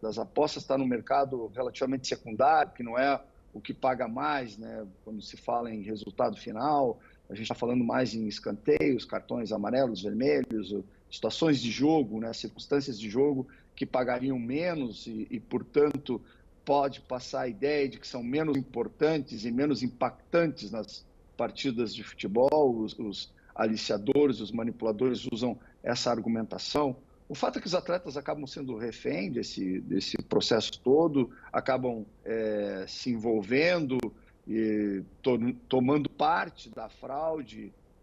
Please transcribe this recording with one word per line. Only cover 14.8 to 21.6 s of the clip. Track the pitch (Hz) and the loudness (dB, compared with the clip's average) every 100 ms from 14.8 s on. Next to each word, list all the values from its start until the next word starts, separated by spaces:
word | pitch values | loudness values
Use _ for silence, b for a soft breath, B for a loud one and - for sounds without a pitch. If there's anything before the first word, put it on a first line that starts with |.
| 123 101 120 | -4 -8 -10
e, | 110 104 | -8 -8
e, | 117 | -10
portanto, | - 123 - 147 147 135 135 113 b b b _ - | -6 -6 0 4 4 2 -4 -4 b b b _ 0
pode | 143 139 - | 2 2 -2
passar | - 127 - 135 | -8 -8 -6 -4
a | 131 | -4
ideia | 101 139 147 139 | -2 0 2 0
de | - | -4
que | - | -10
são | 127 | -8
menos | 120 147 160 135 | -2 0 0 0
importantes | 127 117 110 - 151 156 135 117 117 | -2 -4 -4 2 2 2 -2 -6 -2
e | |
menos | 120 147 117 | 0 2 0
impactantes | 123 - 123 - - 170 165 - 101 | -2 0 -2 -2 0 2 4 0 -8
nas | 110 104 - - - - - | -8 -8 -12 -20 -20 -12 -4
partidas | 117 - | -4 -2